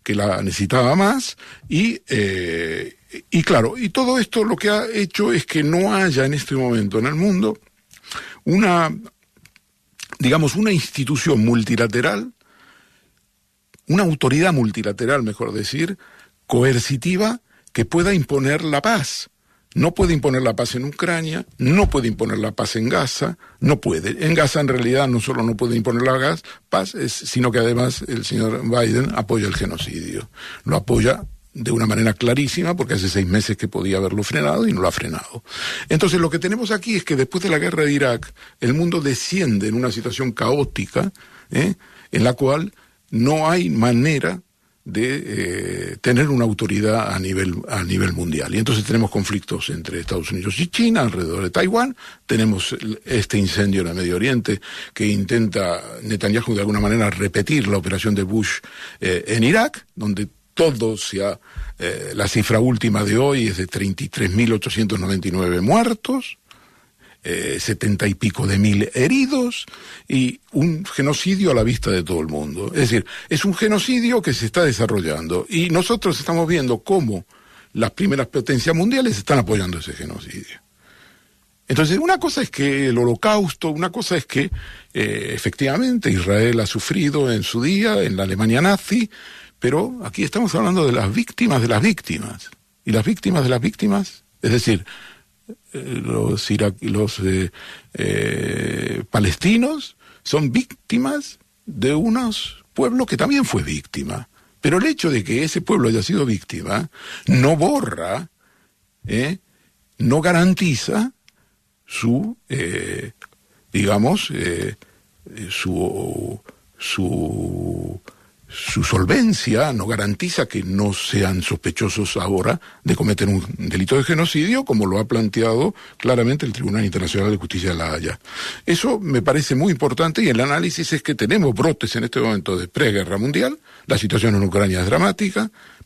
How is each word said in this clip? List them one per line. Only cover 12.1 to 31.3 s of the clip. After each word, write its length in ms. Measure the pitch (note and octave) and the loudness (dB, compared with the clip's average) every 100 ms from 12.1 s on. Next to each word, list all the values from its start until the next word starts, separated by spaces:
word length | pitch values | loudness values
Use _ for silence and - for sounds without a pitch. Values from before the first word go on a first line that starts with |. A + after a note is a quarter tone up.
| G3+ B3 - _ _ _ _ _ _ _ _ _ _ _ _ _ _ - | 0 -4 -12 _ _ _ _ _ _ _ _ _ _ _ _ _ _ 0
una 160 | E3 | 2
autoridad 500 | F#3+ D3+ C3 C#3 F3+ | 2 2 2 4 4
multilateral, 680 | D#3 A2+ G#2+ G#2 G2+ A#2+ C#3+ | 4 2 0 -4 -2 0 0
mejor 320 | A2+ G#2 A#2 | 0 -4 -6
decir, 440 | G#2 G#2 C3+ E3 G3 - - - _ - | -4 -4 -2 -4 -4 -14 -20 -20 _ -2
coercitiva 920 | A#2+ B2+ B2 - C#3 E3+ F3+ G#3+ A#3+ - _ _ | 4 4 4 0 -2 0 0 0 -2 -8 _ _
que 120 | - - | -4 0
pueda 280 | E3 F3 | 2 4
imponer 500 | G3 C3+ C#3+ C3+ D3+ | 2 2 0 2 0
la 180 | D#3+ C#3+ | 0 0
paz. 480 | G#3 A3+ C3+ - - _ _ _ _ - | 2 0 0 -6 -12 _ _ _ _ 0
No 180 | D#3 | 0
puede 200 | F3 F#3 | 2 2
imponer 280 | D#3+ C#3+ C3 | 2 2 2
la 140 | B2+ G#2+ | 0 0
paz 180 | A#2+ | -2
en 120 | B2+ C3+ | -4 -8
Ucrania, 600 | D3 F3 E3+ D#3+ D#3 - - | -6 -4 -2 -4 -8 -10 -2
no 300 | B2+ E3+ G3+ | 2 4 4
puede 180 | C#3+ A2+ | 2 0
imponer 320 | G2 A2 G#2 | -2 -2 -2
la 120 | G#2+ | -4
paz 240 | G#2 A2 A2+ | -4 -4 -2
en 140 | A2+ | 0
Gaza, 480 | E3 C#3 - C3+ E3+ - - | 0 0 -2 -4 -6 -14 -2
no 200 | - C#3+ | 2 2
puede. 460 | - D#2+ F#2 - D#3 | 2 -2 -2 -2 0
En 80 | |
Gaza, 280 | D#3+ D3 D#3+ | 4 4 2
en 60 | C#3+ | 0
realidad, 400 | B2+ A#2 C3 C#3 | 0 2 2 2
no 120 | A#2+ | 0
solo 240 | A2 B2+ | 0 -2
no 120 | A2+ A2 | -2 0
puede 200 | A#2+ A#2 | 0 0
imponer 260 | A2+ A#2+ | 0 0
la 160 | C3 C3 | 2 2
gas-, 260 | C3+ D#3+ - - _ | 0 -2 -8 -20 _
paz, 260 | - F#3+ G#3 | -2 -2 -4
es, 180 | C3+ | -6
sino 380 | - - - B2+ | -6 -4 0 2
que 80 | A#2 | 2
además 440 | A#2 A#2+ B2 B2 - | 2 2 0 -2 -6
el 180 | A2+ G2 | -6 -4
señor 380 | - A2 A2+ | -2 0 -2
Biden 480 | A#2 A#2+ A#2 A2+ C3+ - | 0 2 2 2 0 -2
apoya 320 | G#2+ A#2 G2+ | -2 0 0
el 80 | - | -2
genocidio. 760 | - - - D#2+ - - - - - - | -4 -6 -8 -8 -8 -10 -12 -16 -18 -10
Lo 120 | - D3 | -2 -2
apoya 480 | - A#2 A2 A#3+ F3+ | 2 2 4 2 -4